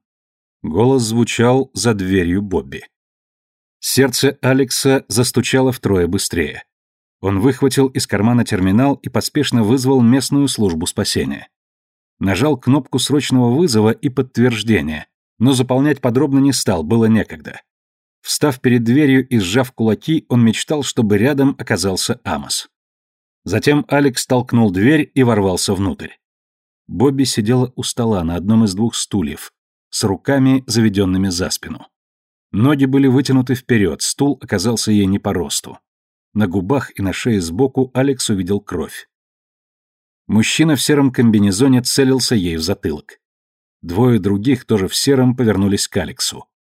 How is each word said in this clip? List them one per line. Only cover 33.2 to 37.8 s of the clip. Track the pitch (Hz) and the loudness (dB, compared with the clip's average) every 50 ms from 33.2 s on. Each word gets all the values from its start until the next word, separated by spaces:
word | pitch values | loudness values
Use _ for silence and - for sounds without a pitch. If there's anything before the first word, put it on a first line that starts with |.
| - - 135 131 127 131 131 | 2 2 0 0 0 0 -4
вперёд, | 123 - - 127 110 98 85 - - | -4 -2 0 0 2 2 0 -2 -4
стул | - - - - 139 143 131 - | -6 -6 -4 -2 0 -2 -2 -4
оказался | - - 107 95 87 117 117 107 - 110 | -6 -6 -4 -2 -2 -2 -2 -2 0 0
ей | 107 104 101 | 2 2 2
не | 95 98 104 | 2 0 -2
по | - 104 | -2 -4
росту. | 92 92 80 71 - - - - - - _ _ _ _ _ _ _ _ _ _ - | -4 -4 -4 -6 -6 -8 -10 -12 -16 -20 _ _ _ _ _ _ _ _ _ _ -4
На | 104 107 | -2 -2
губах | 92 85 101 87 98 139 135 - - - - | 0 0 -2 -2 -2 -2 -2 -4 -6 -8 -6
и | |
на | 98 95 | -6 -6
шее | 82 - - 127 113 101 | -4 -4 -2 0 0 0
сбоку | 87 82 82 101 135 131 - 131 | -2 -2 -2 -2 -2 0 0 -2